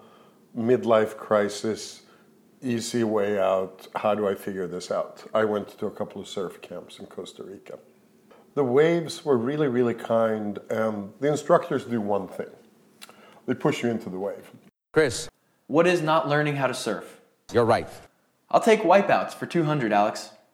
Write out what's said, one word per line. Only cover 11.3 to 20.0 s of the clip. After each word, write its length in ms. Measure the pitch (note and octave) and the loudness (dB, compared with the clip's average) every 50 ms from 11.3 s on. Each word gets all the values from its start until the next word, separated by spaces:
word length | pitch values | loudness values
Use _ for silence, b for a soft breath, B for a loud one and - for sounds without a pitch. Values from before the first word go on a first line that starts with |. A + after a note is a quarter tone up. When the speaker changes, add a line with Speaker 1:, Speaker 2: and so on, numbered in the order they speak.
| D3 C#3+ - - F3 E3 - - D#3 B2+ G#2+ | 0 0 2 4 4 4 4 0 -4 -6 -4
Speaker 1:
do 160 | A#2+ A#2 A#2 | -4 -4 -4
one 280 | G#2 G2+ G2+ G2 F#2+ F2+ | -2 0 -2 -2 -2 -4
thing. 200 | - - - - - - - _ _ _ _ _ _ _ - b b b b b b b b | -8 -10 -10 -12 -14 -20 -20 _ _ _ _ _ _ _ -20 b b b b b b b b
They 80 | - B2+ | -4 -4
push 280 | - - D#3 - - - | 0 0 0 0 0 -2
you 80 | A#2+ | -2
into 180 | A2+ A2 - G2 | -2 -2 -4 -8
the 100 | F2+ F#2 | -8 -6
wave. 320 | G2 G2 F#2 - - - - - _ - _ _ _ _ - | -6 -6 -8 -10 -14 -20 -20 -20 _ -20 _ _ _ _ 0
Speaker 2:
Chris. 360 | D#3+ D#3 C3 G#2+ - - - - _ _ _ _ _ _ | 2 2 2 0 -4 -8 -10 -14 _ _ _ _ _ _
Speaker 3:
What 200 | - B2+ D#3+ E3+ | 0 2 4 4
is 140 | F3+ F3+ E3+ D#3 | 4 4 2 2
not 260 | D#3 D#3 D#3+ D#3 C#3+ | 2 2 2 2 2
learning 280 | D3 D3+ D3+ D3 D3 | 0 0 0 0 0
how 100 | C#3 C#3 | 0 -2
to 80 | B2+ B2 | -2 -2
surf? 460 | - - A#2 G2 F2 - - - - _ _ _ _ _ - - | -4 -4 -4 -4 -4 -8 -12 -18 -20 _ _ _ _ _ -2 0
Speaker 2:
You're 120 | A#2+ A#2+ | 2 4
right. 240 | A2 A2+ F#2+ E2 - - - - - _ _ _ _ _ _ _ _ | 4 4 2 0 -4 -12 -18 -20 -20 _ _ _ _ _ _ _ _
Speaker 3:
I'll 100 | - A#2 | 2 4
take 220 | - A#3 G#3+ G#3+ G#3+ | 6 6 4 4 6
wipeouts 520 | E3 F3 G3+ G3+ - B2+ G2 F#2+ - - | 6 6 6 6 4 2 2 0 -2 -6
for 100 | - C3 | -10 -10
two 180 | A#2 - E3+ D#3+ | -4 -2 0 0
hundred, 280 | D3+ D3+ D3 B2 G#2+ G#2 | 2 0 0 2 2 4
Alex. 380 | G2+ | 4